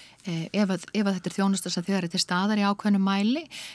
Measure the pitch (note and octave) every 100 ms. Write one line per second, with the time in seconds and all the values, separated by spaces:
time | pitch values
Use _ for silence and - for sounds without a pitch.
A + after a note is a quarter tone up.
0 | - - F3+ E3 E3 G3+ F#3+ F3+ - G#3+
1 | G3+ F3+ F3+ - G3 G3 F#3 F3+ F#3 G3
2 | E3+ F3+ - F3+ G3+ G#3 G3+ G3+ G#3 G3
3 | F#3+ G3 G#3+ D4 D#4 - -